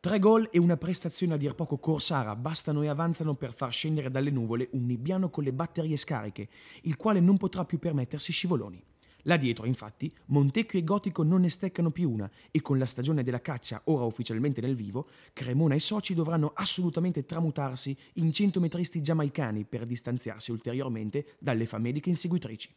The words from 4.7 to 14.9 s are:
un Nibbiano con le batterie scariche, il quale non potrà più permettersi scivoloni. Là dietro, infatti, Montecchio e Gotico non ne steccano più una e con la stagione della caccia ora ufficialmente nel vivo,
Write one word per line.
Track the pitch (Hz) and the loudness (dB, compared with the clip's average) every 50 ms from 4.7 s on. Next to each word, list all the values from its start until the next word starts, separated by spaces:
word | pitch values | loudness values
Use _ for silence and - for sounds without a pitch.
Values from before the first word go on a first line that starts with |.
| - | -2
un | 135 123 | -2 0
Nibbiano | 123 123 113 120 151 185 185 190 175 | 0 -2 -2 -2 -2 0 0 0 0
con | - - 147 | -2 -2 -2
le | 135 127 | -2 -2
batterie | 131 170 170 - - 160 160 156 143 | -2 -4 -4 -4 -4 -2 -2 0 -2
scariche, | - - 151 123 107 104 101 - 104 - _ - - - - - - | -2 -2 -4 -4 -4 -6 -8 -10 -12 -12 _ -20 -20 -20 -20 -8 -4
il | 165 151 | -4 -4
quale | - - 220 214 190 | 0 2 2 4 6
non | 170 180 202 | 8 8 6
potrà | 190 - 190 - 185 175 | 6 4 0 -2 -2 -4
più | - - 156 | -2 -2 -2
permettersi | - 170 156 139 127 - - 147 - - 170 | -2 0 0 0 -2 -2 -4 -6 -6 -4 -4
scivoloni. | - - 180 175 131 104 101 90 92 - _ _ _ _ _ _ _ - | -2 0 0 0 0 -2 -4 -12 -16 -20 _ _ _ _ _ _ _ 0
Là | 143 170 | 2 2
dietro, | 170 139 127 117 - 110 | 4 4 2 0 0 0
infatti, | 117 127 - - 107 - _ - 160 - _ _ - | -2 -2 -2 -4 -14 -10 _ -8 -8 -8 _ _ 2
Montecchio | 139 143 143 139 131 220 226 226 - 190 | 4 4 4 4 4 2 -2 2 0 -2
e | 170 | 0
Gotico | 156 196 208 - 202 160 - 160 | 2 0 0 0 -2 -2 0 2
non | 151 175 190 180 | 4 4 4 4
ne | 175 | 4
steccano | 147 - - 190 - - 170 165 | 2 -2 -6 -6 -2 0 0 0
più | 151 - 175 151 | 0 0 0 0
una | 117 107 101 98 _ - - - | 0 -2 -4 -6 _ -16 -20 -2
e | _ 156 - | _ -2 0
con | - 143 131 | 2 2 2
la | 131 | 2
stagione | 120 - - 123 139 160 147 127 | 0 -2 -4 -2 0 0 0 0
della | 123 123 123 - | 0 -2 -4 -4
caccia | - 151 120 - - 117 107 - | -6 -8 -8 -8 -8 -10 -6 -2
ora | - 160 139 123 | 0 0 2 2
ufficialmente | 117 110 - 123 - 113 110 123 147 139 127 113 | -2 -2 -4 -6 -4 -2 -2 0 0 0 -2 -2
nel | 127 135 | -2 -2
vivo, | 120 107 98 | -2 -4 -6